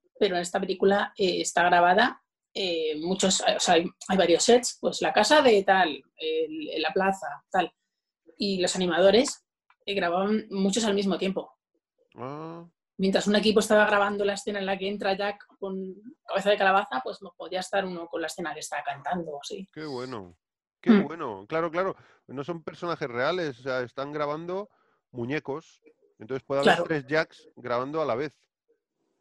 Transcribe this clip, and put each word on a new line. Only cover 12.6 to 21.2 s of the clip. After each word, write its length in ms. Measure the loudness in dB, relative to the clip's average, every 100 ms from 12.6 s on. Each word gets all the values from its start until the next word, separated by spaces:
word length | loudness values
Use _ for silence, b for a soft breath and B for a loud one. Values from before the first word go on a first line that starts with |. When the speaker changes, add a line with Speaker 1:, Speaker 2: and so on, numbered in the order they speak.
| -18 _ _ -4
Speaker 1:
Mientras 280 | 0 2 2
un 100 | 4
equipo 260 | 4 2
estaba 240 | 4 4 6
grabando 360 | 4 0 0 -2
la 80 |
escena 260 | -2 -6 -6
en 60 | -4
la 100 | -4
que 100 | -4
entra 280 | -4 -2 -2
Jack 260 | -4 -8 -16 _
con 360 | -10 -8 -10 -14 -20 -20 -6
cabeza 240 | -2 0
de 60 | 2
calabaza, 440 | 4 2 0 -6
pues 160 | -8 -12
no 120 | -16 -16
podía 260 | -8 -8
estar 220 | -4 -4 -4
uno 220 | -8 -10
con 140 | -8
la 60 | -8
escena 260 | -8 -10
que 60 | -10
está 240 | -10 -8
cantando, 560 | -8 -8 -6 -6 -6 -12
así. 260 | -12 -14 -14
Speaker 2:
Qué 120 | -12 -10
bueno, 500 | -8 -8 -10 -14 -20 _ _ _ _
qué 120 | 4
Speaker 1:
Mm. 160 | 6 4
Speaker 2:
bueno. 380 | -4